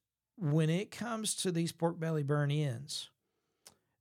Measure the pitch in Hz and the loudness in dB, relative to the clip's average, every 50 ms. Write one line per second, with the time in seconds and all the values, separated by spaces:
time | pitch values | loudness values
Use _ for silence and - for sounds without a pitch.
0 | _ _ _ _ _ _ _ - 190 143 147 165 156 156 165 185 214 - - - | _ _ _ _ _ _ _ -2 0 2 4 4 4 4 2 0 0 -4 -8 -8
1 | 214 240 226 220 220 - - - - 190 170 165 170 160 - - 165 170 170 170 | -6 -6 -4 -4 -4 -4 -4 -2 -2 0 0 0 0 -2 -2 0 0 0 0 -2
2 | 160 165 160 151 143 139 147 147 143 143 143 151 151 139 143 143 143 151 - - | -2 0 0 0 2 2 2 2 2 2 2 2 0 0 -2 -6 -8 -8 -10 -10
3 | - - _ _ _ _ _ _ _ _ _ _ _ - - _ _ _ _ _ | -10 -12 _ _ _ _ _ _ _ _ _ _ _ -20 -20 _ _ _ _ _